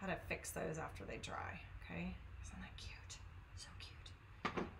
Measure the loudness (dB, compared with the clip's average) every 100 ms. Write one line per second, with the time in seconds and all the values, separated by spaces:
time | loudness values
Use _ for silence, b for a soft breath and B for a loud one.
0 | 4 4 4 2 2 4 4 4 2 0
1 | -2 -2 0 2 2 0 -4 -6 -2 2
2 | 2 0 -4 -6 -4 -4 -4 -4 -4 -4
3 | -6 -6 -6 -8 -8 -6 -6 -6 -6 -6
4 | -8 -8 -10 2 4 6 2